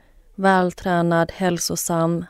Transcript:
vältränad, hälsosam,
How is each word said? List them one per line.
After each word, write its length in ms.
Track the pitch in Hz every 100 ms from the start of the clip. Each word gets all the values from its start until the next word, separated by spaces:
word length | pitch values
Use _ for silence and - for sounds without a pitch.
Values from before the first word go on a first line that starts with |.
| _ _ _
vältränad, 960 | - 190 185 180 - 190 175 170 170 165
hälsosam, 920 | - 185 170 - 170 - 170 165 170 170